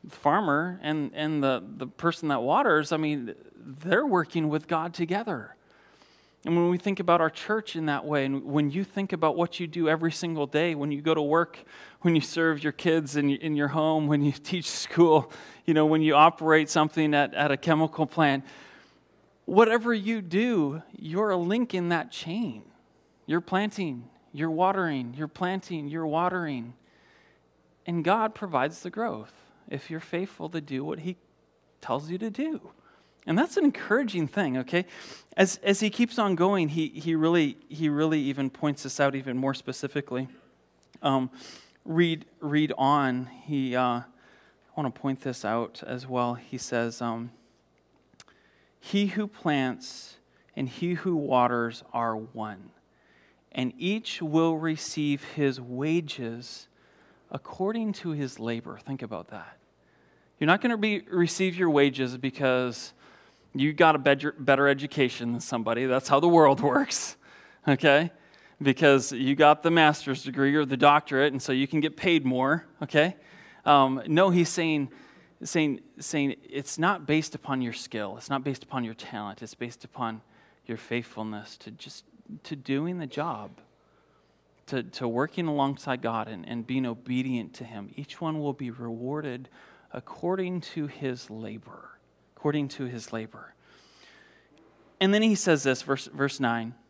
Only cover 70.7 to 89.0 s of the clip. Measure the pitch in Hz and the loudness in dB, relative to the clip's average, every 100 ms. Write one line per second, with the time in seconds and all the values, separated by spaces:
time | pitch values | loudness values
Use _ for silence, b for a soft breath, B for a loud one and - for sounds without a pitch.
70.7 | 131 143 147 - 135 147 135 - 131 135 | 4 6 6 2 2 2 0 -2 -2 0
71.7 | 160 156 - 190 170 131 127 131 165 - | 0 -2 -2 2 2 2 0 0 0 -4
72.7 | _ 156 151 160 - B B B B - | _ 0 2 2 0 B B B B 4
73.7 | 143 135 131 110 151 190 180 165 - 165 | 6 6 2 2 4 6 4 2 0 0
74.7 | 151 139 B B B B _ - 175 151 | 0 -2 B B B B _ -4 0 0
75.7 | 131 - - 147 156 139 - - 135 135 | -2 -10 -14 -6 -2 -2 -4 -10 -10 -8
76.7 | - 170 190 143 156 151 - - 135 123 | -2 0 0 0 -2 -2 -10 -6 -4 -4
77.7 | 113 - 113 104 107 - 139 139 131 - | -6 -10 -8 -8 -10 -6 -4 -4 -8 -8
78.7 | 135 117 113 - 110 104 101 113 - 120 | -8 -6 -10 -12 -10 -10 -12 -16 -12 -12
79.7 | - - - 117 110 _ b b b - | -12 -18 -8 -8 -8 _ b b b -12
80.7 | 113 - 120 117 - 107 107 104 - - | -12 -6 -6 -6 -10 -10 -10 -14 -18 -20
81.7 | - - - _ _ - 151 - 147 131 | -18 -18 -20 _ _ -20 -20 -14 -14 -4
82.7 | 139 160 180 147 147 160 113 104 - _ | -4 -2 -6 -8 -6 -6 -8 -12 -18 _
83.7 | _ b b b b b b b _ - | _ b b b b b b b _ -8
84.7 | 135 117 - 123 117 151 - 165 147 139 | -6 -6 -6 -4 -2 -2 -2 -2 0 0
85.7 | 139 - 127 127 113 107 104 - 120 113 | -2 -6 -4 -4 -4 -6 -10 -10 -10 -4
86.7 | 131 127 117 - 127 131 123 107 - 117 | -4 -4 -6 -6 -4 -2 -4 -6 -14 -16
87.7 | 110 98 - 143 - 160 156 147 135 127 | -14 -14 -14 -16 -8 -6 -4 -4 -6 -8
88.7 | 120 117 113 | -10 -10 -8